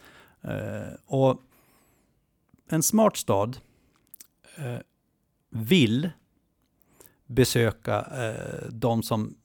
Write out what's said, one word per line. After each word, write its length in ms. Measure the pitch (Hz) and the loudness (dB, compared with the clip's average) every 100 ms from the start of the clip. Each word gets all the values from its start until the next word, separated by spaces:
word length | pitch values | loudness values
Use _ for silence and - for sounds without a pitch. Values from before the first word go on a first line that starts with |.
| - - - _ | -20 -20 -20 _
Eh, 520 | - 104 104 104 113 - - | -8 -8 -6 -8 -12 -14 -4
och 360 | 135 135 127 _ _ _ _ _ _ _ _ _ _ _ _ - | 2 4 2 _ _ _ _ _ _ _ _ _ _ _ _ -4
en 140 | 160 | 0
smart 340 | - 214 214 - | 2 4 4 2
stad, 400 | - 98 110 127 _ _ _ _ _ - - _ _ - | 0 0 0 -4 _ _ _ _ _ -20 -20 _ _ -12
eh, 220 | 127 120 - _ _ _ _ _ _ | -10 -10 -12 _ _ _ _ _ _
vill 600 | 113 110 190 113 120 170 - _ _ _ _ _ _ _ _ - _ - | -8 2 6 6 2 -2 -8 _ _ _ _ _ _ _ _ -20 _ -6
besöka, 760 | 123 123 123 117 - - 104 | 2 2 4 0 -2 -4 -4
eh, 680 | - 143 110 110 - - - | -4 -8 -6 -6 -10 -10 -12
de 320 | 117 117 113 | -4 0 0
som, 320 | - 113 107 - | 0 -2 -4 -10